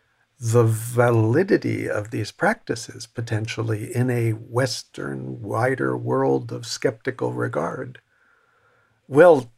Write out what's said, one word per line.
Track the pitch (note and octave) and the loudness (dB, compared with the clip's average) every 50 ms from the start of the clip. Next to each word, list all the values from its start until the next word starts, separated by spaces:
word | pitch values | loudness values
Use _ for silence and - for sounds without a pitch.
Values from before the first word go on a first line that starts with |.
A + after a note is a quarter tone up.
| _ _ _ _ _ _ _ _ | _ _ _ _ _ _ _ _
the | A#2+ A2+ A2+ A#2+ A#2 | -2 2 4 4 4
validity | A2+ A2+ A2 A#2 A#2+ B2 A#2+ A#2+ B2 A#2+ A2+ A2 A2 A#2+ D3+ G3 G3 G3+ D3+ - A#2+ G#2+ G#2 G#2+ - | 4 2 0 -4 -2 0 2 4 4 4 4 4 4 2 2 4 2 2 0 2 -2 -4 -4 -4 -4
of | - G#2+ G#2 G#2+ | -4 -6 -6 -6
these | B2 A#2+ G#2 - | -6 -8 -8 -8
practices, | - - D#3+ F#3+ A3+ - - - B2 A#2 - - - A2 - | -4 -2 0 0 0 -2 -6 -8 -8 -8 -10 -14 -16 -16 -18
potentially, | - _ - A#2 - A2+ G#2+ A2 A2 - - A2+ A2+ A2 G#2 G#2+ - - | -12 _ -10 -6 -4 -4 -4 -4 -4 -6 -6 -4 -4 -4 -4 -6 -4 -2
in | A#2+ B2+ B2+ | -2 0 0
a | B2 A#2+ A2+ A2+ | 0 0 0 0
Western, | A2 G#2+ A2+ - A#2 A#2+ C3+ B2 - - - _ - - - C#3 C#3 C3 C3 C3 C3 B2 | 0 -2 -6 -4 -2 -2 0 0 -2 -6 -10 _ -12 -10 -8 -8 -8 -8 -8 -10 -10 -10
wider | A2+ G2+ A2+ A2 A#2+ C3 C3+ B2 C3 C3 B2+ | -8 -6 -2 0 0 0 0 0 -2 -2 -2
world | B2 A#2+ B2 B2+ C3 C3+ C3+ C3+ B2+ B2 A#2 | -2 -2 -2 0 0 2 2 0 0 -2 -6
of | B2+ A#2+ A#2 | -10 -10 -8
skeptical | - - - - C#3 - - - C3+ B2 - B2+ B2 | -10 -6 -2 -2 -4 -4 -4 -6 -8 -6 -4 -6 -4
regard, | A#2+ A#2+ A#2+ A#2+ A#2+ D3 D#3 - - - C3 C3 C3 - _ _ _ _ _ _ _ _ _ _ _ _ _ _ _ _ _ _ _ _ _ | -4 -4 -4 -4 -4 -4 -4 -4 -6 -8 -10 -12 -14 -18 _ _ _ _ _ _ _ _ _ _ _ _ _ _ _ _ _ _ _ _ _
well, | - C3 C#3+ F3 F3+ D#3+ C3+ B2 - - | 2 6 8 10 10 8 8 4 -4 -14